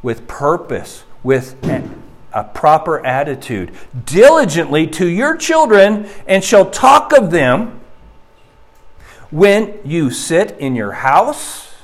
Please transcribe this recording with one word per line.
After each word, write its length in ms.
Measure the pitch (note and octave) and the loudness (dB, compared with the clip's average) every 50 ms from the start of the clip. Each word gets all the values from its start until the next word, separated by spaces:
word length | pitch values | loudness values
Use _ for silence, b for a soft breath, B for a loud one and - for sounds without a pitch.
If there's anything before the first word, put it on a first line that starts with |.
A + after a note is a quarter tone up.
with 260 | - A#2+ A2+ - - - | -6 -6 -8 -8 -10 -18
purpose, 760 | - - C#3 C#3+ E3 E3+ E3+ - B2+ F2+ - - - - - - - - | -12 -4 -2 -2 -2 -2 -4 -8 -8 -8 -8 -12 -18 -20 -20 -20 -20 -10
with 340 | - B2+ C3+ B2+ B2+ - - - - | -2 0 0 0 0 -6 -16 -8 -6
a, 180 | E3 - - - - - - - - - - - - | -4 -4 -4 -6 -12 -16 -18 -20 -20 -20 -20 -20 -8
a 140 | - G#2 G#2 | -8 -8 -8
proper 600 | - - - - D3+ D#3 D#3 D#3+ F3 D#3+ C3+ - | -8 -8 0 2 2 2 2 0 -4 -6 -4 -4
attitude. 640 | C3 B2+ C3+ C#3+ D3 C3+ C3 - - A#2+ G2 F2+ - B B B B - B2+ A2+ | -4 -4 -4 -4 -4 -8 -10 -10 -10 -8 -8 -8 -10 B B B B -14 -14 -10
"Diligently 840 | - C#3 F3+ A#3 C#4+ D#4+ D#4+ C#4 F3+ D3 E3+ D#3+ - C#3 D#3 D#3+ D#3 | -2 4 6 6 8 8 6 2 0 -2 -4 -4 -2 0 -2 -2 -2
to 180 | - - F#3+ | -2 -4 -2
your 280 | F3 E3+ F#3+ C4 D4+ D#4+ | -2 0 -2 -2 -2 -2
children, 760 | D#4+ - - D#4+ D#4+ D#4 B3+ G#3+ G3+ G3 G#3 G#3+ G#3 G#3 B B B B | -4 -2 0 2 2 4 4 6 6 6 4 2 -2 -6 B B B B
and 180 | - F#3+ G3 F#3+ | -2 -2 0 0
shall 240 | - A#3 G3+ F#3 - | 4 4 4 4 4
talk 480 | - - - C4 C#4 D4+ D4+ - - | 0 0 4 4 4 4 4 4 4
of 140 | C#4 G#3+ E3 | 4 4 4
them 500 | E3 E3+ C#3 B2+ B2 E3+ A#3 A3+ - - - - - - - - _ - - _ _ _ _ _ _ _ - _ _ _ _ - - b b b b b b b | 0 0 2 2 2 0 -2 -8 -10 -16 -20 -20 -20 -20 -20 -20 _ -20 -20 _ _ _ _ _ _ _ -20 _ _ _ _ -20 -20 b b b b b b b
when 480 | D3+ D3+ F#3+ G3+ G3 G#3 A3 A3 - - | 0 2 2 2 4 2 -2 -4 -10 -14
you 280 | - C#3 D#3 E3+ D#3 B2+ | -10 -6 -4 -2 -2 -2
sit 480 | B2 - - - D#3+ E3+ G#3 G#3 - - | -4 -6 -6 -2 0 0 0 -2 -6 -8
in 180 | C#3 C3+ B2+ | -6 -4 -4
your 160 | A#2 G#2 G2+ | -4 -4 -6
house 800 | G2 - A#2+ C3 C#3+ E3+ A3 C#4 D4 - - - - - - - - - | -8 -4 -2 2 2 2 2 0 -4 -8 -12 -14 -16 -16 -18 -20 -20 -20